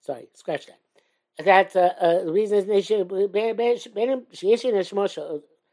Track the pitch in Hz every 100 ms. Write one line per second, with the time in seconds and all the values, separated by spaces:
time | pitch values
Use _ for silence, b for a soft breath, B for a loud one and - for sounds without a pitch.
0 | - 127 - _ - 156 - - _ _
1 | _ _ _ - 196 190 190 190 180 180
2 | 175 170 165 175 214 202 190 202 190 214
3 | 180 190 202 190 226 226 240 240 240 208
4 | 233 269 247 - 185 226 254 208 180 202
5 | 196 - 151 151 - _ _